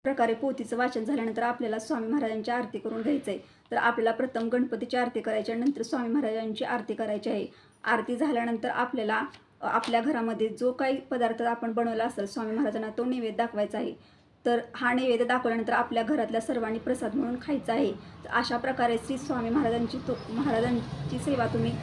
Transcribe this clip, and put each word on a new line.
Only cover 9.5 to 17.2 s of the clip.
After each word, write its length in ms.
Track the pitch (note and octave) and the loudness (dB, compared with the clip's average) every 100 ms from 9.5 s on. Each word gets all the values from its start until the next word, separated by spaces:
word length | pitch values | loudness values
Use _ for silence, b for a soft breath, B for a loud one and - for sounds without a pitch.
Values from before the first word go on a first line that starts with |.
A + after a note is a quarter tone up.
| _ | _
अ, 60 | - | 0
आपल्या 340 | A3+ A3+ A#3 | 0 2 2
घरामध्ये 480 | A#3+ B3+ A3+ G#3+ A3 | 2 0 0 0 0
जो 240 | G#3+ B3 | 2 0
काही 240 | B3 C4+ C4+ | 2 0 0
पदार्थ 420 | - B3+ A#3 A#3 | -2 0 2 2
आपण 300 | A#3 A#3 A#3 | 0 0 0
बनवला 320 | A3+ A#3 A3 | 0 2 2
असेल 220 | A#3 - G3+ | 0 -2 -4
स्वामी 300 | - A3 A3 | -4 -2 0
महाराजांना 320 | B3 A3 A3 G#3+ | 0 0 -4 -2
तो 60 | |
नैवेद्य 320 | B3 B3+ A3 G3+ | 0 0 -2 0
दाखवायचा 420 | A#3 G#3 G#3 G#3+ | 0 0 -2 -2
आहे. 160 | B3 - B B B _ - | -4 -6 B B B _ 2
तर 140 | A#3+ A#3 | 2 0
हा 180 | - B3 | -2 2
नैवेद्य 320 | B3 C4 A#3 | 2 4 2
दाखवल्यानंतर 480 | A#3+ B3 A#3+ A#3 G#3+ | 4 2 2 0 2
आपल्या 300 | A3 A#3+ A#3 | 2 2 0
घरातल्या 380 | A3 D4+ A3+ A3+ | 2 0 2 -2
सर्वांनी 380 | A3+ B3 A3 A3+ | 0 -2 -2 -2
प्रसाद 360 | - B3+ A#3 | -2 -2 0
म्हणून 220 | A3+ | -2